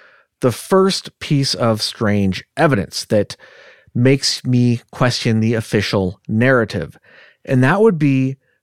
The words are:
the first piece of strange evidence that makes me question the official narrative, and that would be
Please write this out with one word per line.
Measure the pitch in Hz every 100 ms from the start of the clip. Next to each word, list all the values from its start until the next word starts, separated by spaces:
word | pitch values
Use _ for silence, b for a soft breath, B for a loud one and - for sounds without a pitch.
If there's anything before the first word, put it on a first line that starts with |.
| b b b _
the | 131
first | 110 - 190 190 185 - -
piece | - 147 139
of | 90 117 110
strange | - - 107 104 98 92 - -
evidence | 156 117 87 - -
that | 110 101 - B B B B B
makes | 120 123 139 - -
me | 131 123 123 117 -
question | - 127 - 123 110
the | 110
official | 113 - 110 95 107 92 95 -
narrative, | 110 127 127 107 104 76 - b b b b
and | - 131
that | 131 190
would | 226 170
be | 147 135 131 135 _ _